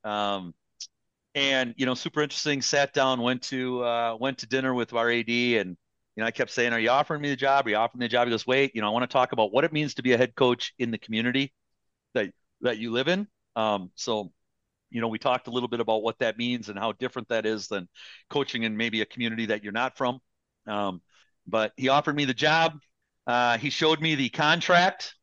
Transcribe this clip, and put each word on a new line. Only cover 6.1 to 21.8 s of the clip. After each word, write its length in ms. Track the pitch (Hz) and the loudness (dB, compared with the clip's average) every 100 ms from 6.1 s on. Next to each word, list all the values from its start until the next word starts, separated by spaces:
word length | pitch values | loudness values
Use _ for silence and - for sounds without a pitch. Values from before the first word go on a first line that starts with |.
you 60 | - | -4
know, 60 | 113 | -4
I 40 | |
kept 200 | 117 123 | -2 -4
saying, 220 | - 120 | 0 0
"Are 60 | 117 | 2
you 100 | 113 | 2
offering 320 | 131 151 151 | 2 2 -2
me 80 | 143 | -4
the 80 | 131 | 0
job? 280 | 135 139 | 2 2
Are 40 | 117 | 2
you 80 | 104 | 2
offering 220 | 113 123 | 0 -2
me 60 | 120 | 0
the 40 | |
job?" 160 | 120 120 | 2 2
He 40 | |
goes, 140 | 113 | 0
"Wait, 260 | - 131 139 | 2 2 2
you 60 | 117 | 0
know, 60 | 107 | 0
I 40 | |
wanna 160 | 113 123 | 0 2
talk 240 | 135 127 | 2 2
about 220 | 120 107 | 2 2
what 100 | 117 | 4
it 80 | 160 | 2
means 220 | 151 151 | 0 -4
to 80 | - | -2
be 100 | 127 | 2
a 60 | 120 | 4
head 180 | 123 | 4
coach 380 | - 127 123 - - | 4 2 2 -4 -4
in 140 | 120 | -4
the 60 | 110 | -4
community 560 | - 110 120 127 139 _ _ _ _ _ _ | -4 -2 0 0 -2 _ _ _ _ _ _
that, 200 | 123 98 _ _ _ | -4 -4 _ _ _
that 180 | 120 110 | -2 -2
you 120 | 117 | -2
live 160 | 117 135 | 0 0
in." 200 | 185 208 _ _ | 0 -2 _ _
Um, 360 | 113 110 101 92 | -2 0 0 -4
so, 380 | - - 110 95 _ _ _ _ _ _ | -8 -4 -2 -4 _ _ _ _ _ _
you 100 | 117 | -6
know, 80 | 113 | -4
we 120 | 110 | -2
talked 280 | 135 127 - | -2 -2 -2
a 40 | |
little 180 | 123 120 | -4 -2
bit 100 | 120 | -2
about 240 | 110 110 | 0 0
what 160 | 113 - | -2 -2
that 180 | 117 107 | -4 -2
means 300 | 120 123 107 | -4 -4 -6
and 100 | 98 | -6
how 140 | 113 | -6
different 380 | 107 123 127 110 | -4 -6 -6 -4
that 160 | 113 | -2
is 240 | 107 107 98 | 0 -4 -4
than 180 | 101 87 - - - _ | -8 -8 -18 -20 -20 _
coaching 340 | 147 131 120 | -2 -2 -4
in 120 | 113 | -4
maybe 240 | 107 117 110 | -2 -2 -2
a 60 | |
community 400 | 107 - 117 113 | -4 -4 -4 -4
that 180 | 110 104 | -2 -4
you're 80 | 104 | -4
not 240 | 107 131 | -4 -4
from. 240 | - 127 123 _ _ _ _ - | -2 -4 -4 _ _ _ _ -6
Um, 340 | 104 101 90 _ _ _ _ - | -4 -2 -6 _ _ _ _ -4
but 240 | 113 107 | -2 -2
he 100 | - | -2